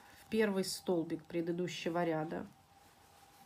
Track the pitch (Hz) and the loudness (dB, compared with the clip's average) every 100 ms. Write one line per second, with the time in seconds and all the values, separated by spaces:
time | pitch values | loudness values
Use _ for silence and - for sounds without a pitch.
0 | - - - 220 214 196 190 - - 175 | -20 -20 -2 2 4 2 -2 -2 0 0
1 | 160 160 - 170 170 170 180 - 175 170 | 0 -6 -4 -2 -2 -2 -2 -2 -2 0
2 | 170 156 160 175 202 - - - - - | 2 2 0 -4 -8 -16 -20 -20 -20 -20
3 | - - - - | -20 -20 -20 -20